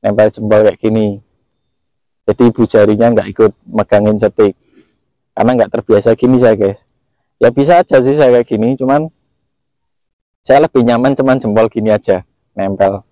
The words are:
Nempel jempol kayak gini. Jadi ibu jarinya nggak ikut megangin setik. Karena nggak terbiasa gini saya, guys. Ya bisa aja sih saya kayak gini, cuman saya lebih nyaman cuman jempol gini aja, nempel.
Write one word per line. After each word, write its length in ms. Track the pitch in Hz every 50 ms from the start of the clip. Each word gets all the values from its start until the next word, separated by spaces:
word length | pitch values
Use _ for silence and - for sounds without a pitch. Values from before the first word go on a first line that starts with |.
| -
Nempel 240 | 104 104 104 107 107
jempol 380 | - - 110 104 107 107 107
kayak 160 | 104 87 -
gini. 400 | - 110 110 110 107 104 101 104 _ _ _ _ _ _ _ _ _ _ _ _ _ _ _ _ _ _ _ _ _ -
Jadi 240 | 107 - 120 120
ibu 160 | 110 - 117 -
jarinya 480 | - 110 104 104 107 104 117 117 117
nggak 120 | 107 101 92
ikut 200 | 101 - 110 104 - _ _
megangin 560 | - - 107 101 _ 113 104 104 107 107 104
setik. 380 | 104 104 - - 110 101 92 _ _ _ _ _ _ _ _ _ _ _ _ _ _ _
Karena 180 | _ 110 113 117 127
nggak 160 | 123 113 -
terbiasa 400 | - 113 110 - 110 104 101 113 110 -
gini 180 | - 123 131
saya, 220 | 123 123 117 110 98
guys. 260 | 101 98 98 - _ _ _ _ _ _ _ _ _ _ _ _
Ya 80 | - 117
bisa 320 | 120 135 139 151 175 170
aja 240 | 180 - - 135 123
sih 80 | 131
saya 240 | 139 151 147 127 123
kayak 160 | 120 117 _
gini, 240 | 117 104 110 120 135
cuman 320 | 127 135 127 135 147 156 160 _ _ _ _ _ _ _ _ _ _ _ _ _ _ _ _ _ _ _ _ _ _ _ _ _ _ _
saya 240 | - 131 139 156 160
lebih 160 | _ 135 120
nyaman 320 | 117 120 117 127 135 139
cuman 240 | 131 135 131 131 131
jempol 320 | - 110 104 110 113 110
gini 160 | _ 113 107 110
aja, 320 | 107 104 - - 98 92 92 _ _ _ _ _
nempel. 480 | _ - 98 95 98 92 98 98 98 98 - _